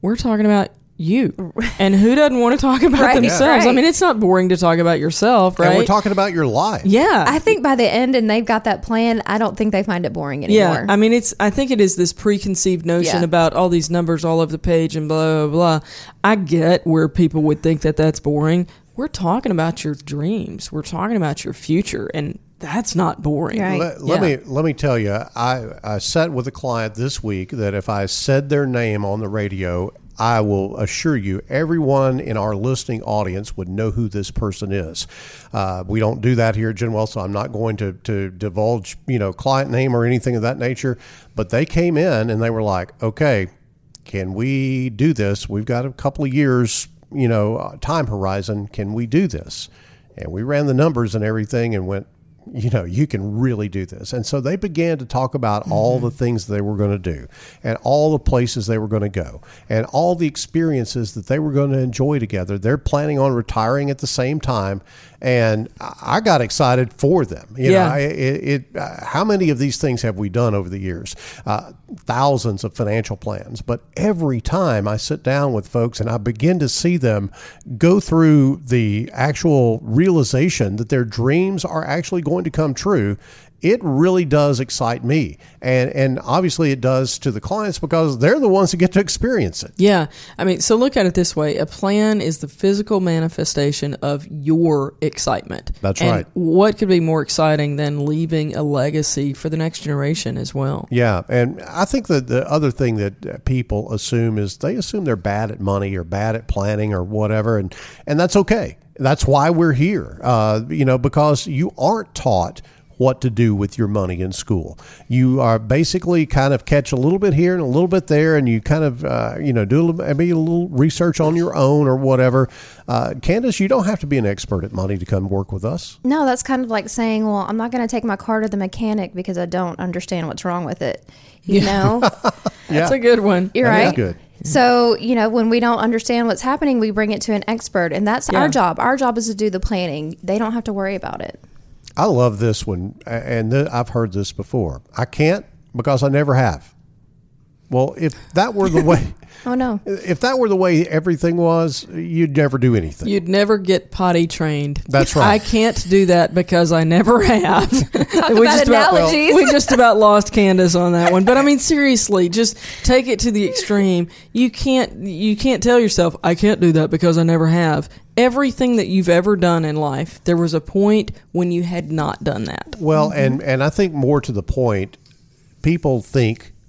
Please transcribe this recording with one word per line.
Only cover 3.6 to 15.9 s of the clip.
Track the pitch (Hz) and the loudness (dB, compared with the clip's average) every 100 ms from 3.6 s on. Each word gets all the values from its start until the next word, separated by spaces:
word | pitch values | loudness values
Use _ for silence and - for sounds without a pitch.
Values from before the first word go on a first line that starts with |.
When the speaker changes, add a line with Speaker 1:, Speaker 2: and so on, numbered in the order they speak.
| 247 | 4
Speaker 1:
I | |
Speaker 2:
right. | 247 | 4
Speaker 1:
mean, | 320 | 4
it's | - | 4
not | 359 226 | 2 2
boring | 196 185 185 | 4 4 4
to | 180 | 2
talk | 175 165 | 2 4
about | 170 156 | 2 2
yourself, | 151 160 214 247 185 185 | 0 0 4 4 4 4
right? | 170 | 4
Speaker 3:
And | 190 | 4
we're | 233 | 4
talking | 208 202 | 2 2
about | 196 202 | 0 0
your | 170 139 | 0 0
life. | 113 190 208 196 | 0 0 0 2
Speaker 1:
Yeah. | 214 359 277 160 | 4 4 2 2
Speaker 2:
I | 302 | 0
think | 440 427 | 2 2
by | 269 262 | 2 2
the | 233 | 2
end, | 220 254 262 | 2 2 2
and | 220 | 2
they've | 214 226 | 0 0
got | 220 220 | -2 0
that | 190 | -4
plan, | - 226 233 226 - | -2 0 0 0 -2
I | 208 | -2
don't | 226 - | -2 -2
think | 220 | 0
they | 202 | 0
find | 190 175 170 | -2 -2 -4
it | |
boring | 170 143 143 | -6 -6 -6
Speaker 1:
Yeah. | 143 208 185 | 2 4 4
Speaker 2:
anymore. | 139 196 | 2 0
Speaker 1:
I | 202 | 2
mean, | 220 | 4
it's, | 240 220 - | 2 0 -2
I | 202 | -2
think | 202 269 | 0 -2
it | 240 | 2
is | 190 180 | 2 2
this | 175 | -2
preconceived | - 214 202 202 190 190 180 160 | -2 -2 -2 -2 -2 0 -2 0
notion | 170 170 175 | 0 0 0
Speaker 2:
Yeah. | 170 | 2
Speaker 1:
about | 170 165 - | 2 2 2
all | 180 | 2
these | 175 151 | 2 0
numbers | 175 170 165 | -2 0 -2
all | 165 165 | 0 0
over | 160 | 0
the | 156 | -2
page | - 165 160 156 | 0 2 0 -4
and | 151 | -2
blah, | 156 160 160 151 | 0 0 0 0
blah, | 156 175 156 | 2 2 2
blah. | - | -4